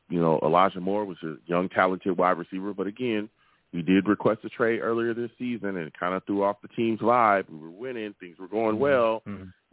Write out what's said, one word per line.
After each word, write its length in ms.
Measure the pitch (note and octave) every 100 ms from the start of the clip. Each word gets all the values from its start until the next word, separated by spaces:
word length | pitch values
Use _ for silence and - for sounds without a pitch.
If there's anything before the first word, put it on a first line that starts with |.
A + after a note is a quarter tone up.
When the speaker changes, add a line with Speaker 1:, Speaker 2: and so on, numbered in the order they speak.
| -
Speaker 1:
you 120 | F2
know, 180 | E2 D#2
Elijah 360 | D2 F2 F#2+ F#2
Moore 240 | F2+ G#2
was 140 | G2+ E2+
a 120 | E2 B1+ E2+
young, 200 | F2 F#2
talented 460 | - F#2 F#2 G2+ F2
wide 200 | F2+ E2+
receiver. 360 | E2+ F#2+ G2
But 140 | G2 F#2+
again, 400 | A2 B2+ G#2+ G#2+ _ _ _ _
we 80 | E2+
did 260 | D#2+ F#2+ F#2+
request 340 | G2+ - G#2+
a 60 | A2
trade 300 | - A#2 A2+
earlier 320 | F#2 A#2 A#2
this 180 | A2+ A#2+ -
season 300 | B2 A#2 G2+ F#2+
and 100 | D#2
it 60 | -
kinda 220 | F2+ F#2 -
threw 160 | G2+
off 180 | G2 -
the 60 | A2
team's 300 | - A2+ G#2+
vibe. 500 | A2 B2 A2+ G2 -
We 80 | D#2+
were 120 | D#2+
winning. 420 | F#2 C3 A#2+ G#2+ G2+
Things 180 | F2+ D#2+
were 100 | F2+
going 260 | G#2+ A2 G#2+
Speaker 2:
Mm-hmm. 40 |
Speaker 1:
well. 400 | C#3 C3 A2+ A2 -
Speaker 2:
Mm-hmm. 180 | G2+ F#2+ - _